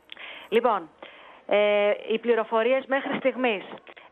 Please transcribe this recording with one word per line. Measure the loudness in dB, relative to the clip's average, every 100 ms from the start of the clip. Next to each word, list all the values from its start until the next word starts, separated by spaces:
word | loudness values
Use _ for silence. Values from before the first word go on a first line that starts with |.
| _ -20 -18 -18 -2
Λοιπόν, | 2 2 0 -4 _ -20 -20 -20 -20 0
ε, | 2 4 4 2 0 -2
οι | -2
πληροφορίες | 2 0 2 0 2 0 0
μέχρι | -2 -2 -2
στιγμής, | -2 0 0 -2 -6 -16 -20 -20 -8